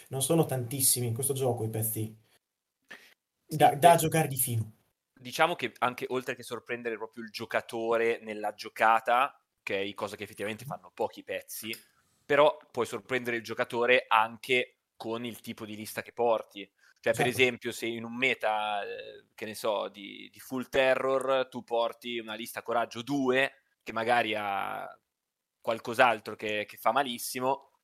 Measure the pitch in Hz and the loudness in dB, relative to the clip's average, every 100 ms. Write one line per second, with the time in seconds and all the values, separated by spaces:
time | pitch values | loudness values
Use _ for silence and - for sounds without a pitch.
0 | - 135 - 165 156 131 117 139 - 123 | -10 -4 2 2 2 -2 -4 0 0 2
1 | 120 113 135 131 131 117 110 110 110 110 | 0 -2 -2 0 0 0 -2 -2 -2 -4
2 | 110 - _ _ _ _ _ _ - - | -6 -10 _ _ _ _ _ _ -20 -20
3 | - _ _ _ - 156 151 143 175 165 | -20 _ _ _ -6 4 4 8 8 8
4 | 160 160 147 131 - 113 107 - _ _ | 4 2 0 -2 -2 -2 -4 -10 _ _
5 | _ _ 123 123 165 175 120 - 120 123 | _ _ -6 2 2 2 -6 -2 -2 -2
6 | 139 127 127 123 117 113 - 120 117 107 | -4 -4 -4 -8 -10 -10 -8 -8 -6 -8
7 | 110 120 110 - 113 113 - 117 113 117 | -8 -12 -12 -10 -4 -4 -2 -4 0 2
8 | 117 113 110 107 104 104 110 - 110 113 | 2 0 -6 -8 -8 -8 -10 2 4 4
9 | - 120 139 - _ _ - 98 101 101 | 4 2 0 -4 _ _ -6 -4 -4 -6
10 | 107 104 98 107 101 110 123 - 90 - | -8 -8 -12 -8 -8 -8 -10 -12 -10 -6
11 | 107 - - 95 - - 107 113 _ _ | -4 -6 -10 -10 -10 -12 -10 -12 _ _
12 | _ _ - 143 147 - - 123 110 117 | _ _ 2 6 6 4 -4 -4 -2 -4
13 | - 127 120 117 107 113 123 127 120 127 | -4 -4 -2 -4 -4 -4 -4 2 6 4
14 | - 110 113 113 - 127 123 _ _ - | 6 4 4 -2 0 0 0 _ _ -12
15 | 113 113 120 107 - 110 107 107 107 - | -8 -6 -8 -10 -12 -12 -12 -10 -10 -10
16 | - - 120 110 - 98 98 _ _ - | -8 0 2 2 -2 -14 -16 _ _ -4
17 | - 117 123 117 127 117 120 107 117 117 | 0 2 2 4 4 4 -6 -6 -6 -6
18 | 117 120 131 113 110 107 107 101 101 104 | -8 -2 0 0 0 0 -2 -4 -6 -10
19 | 107 104 107 - 107 107 117 101 98 101 | -14 -18 -20 -12 -10 -4 -2 -2 -4 -8
20 | 101 101 104 - - 127 120 135 131 127 | -14 -14 -18 -20 -10 -8 -2 2 4 4
21 | 131 135 131 135 127 127 - 117 117 110 | 2 0 2 0 -2 -8 -4 -2 -2 -4
22 | 120 120 110 107 117 113 - 117 113 117 | -8 -8 -8 -8 -10 -10 -2 -2 -2 -6
23 | 117 143 131 127 135 - _ _ - 113 | -4 0 2 2 2 -2 _ _ -8 -4
24 | 117 120 110 104 104 98 98 101 95 - | 2 2 2 -2 -2 -4 -4 -8 -10 -16
25 | _ _ _ _ _ _ - 98 - 117 | _ _ _ _ _ _ -4 -4 0 6
26 | 127 110 110 101 107 104 101 - 113 123 | 6 4 -4 -6 -4 -2 -4 -2 2 2
27 | 135 117 - 127 131 135 _ _ | 2 -2 -6 -2 0 -2 _ _